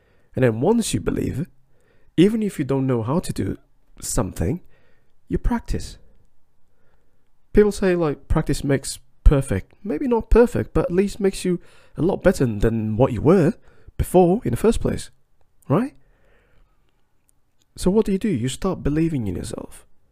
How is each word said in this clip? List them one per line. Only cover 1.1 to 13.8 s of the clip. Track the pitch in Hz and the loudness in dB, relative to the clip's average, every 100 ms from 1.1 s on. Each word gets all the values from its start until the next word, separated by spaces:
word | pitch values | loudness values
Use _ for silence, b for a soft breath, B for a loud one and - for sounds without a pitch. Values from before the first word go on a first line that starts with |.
| - - 90 175 - _ _ _ _ - - | -4 -4 -4 -8 -12 _ _ _ _ -6 2
even | 190 226 | 2 2
if | 214 - | -4 -4
you | 135 | -4
don't | 135 131 | -2 0
know | 123 | -2
how | 110 156 | -2 -4
to | - | -4
do | - - - _ _ _ - | -6 -6 -8 _ _ _ -16
something, | - - 98 - 85 170 - - - - _ - - | -8 -4 -4 -4 -4 -4 -8 -20 -20 -20 _ -20 -8
you | 175 | -4
practice. | - 233 - - - - - - - - - - - - - _ - - _ - - | -2 -2 -4 -6 -8 -16 -20 -20 -20 -20 -20 -20 -20 -20 -20 _ -20 -20 _ -20 0
People | - 208 | 4 4
say, | 196 190 180 | 4 0 0
like, | 160 139 - | 0 -4 -2
"Practice | 160 156 143 | -2 0 -2
makes | 139 135 - - - - | 0 -2 -2 -14 -16 2
perfect." | - 143 135 95 - - | 4 4 2 -4 -6 -12
Maybe | 196 294 277 | -8 -4 -2
not | 233 - | -2 4
perfect, | 214 240 - 113 | 4 4 2 -4
but | - | -2
at | 147 | -2
least | 175 196 - | 0 -2 -2
makes | 196 - 185 | -4 -2 -4
you | 175 b b b b | -4 b b b b
a | |
lot | 156 - | -2 0
better | 175 202 | 2 2
than | 123 104 113 113 107 107 | 0 0 0 0 -2 0
what | 131 | 0
you | 101 | 2
were | 101 190 160 - b b | 2 4 4 0 b b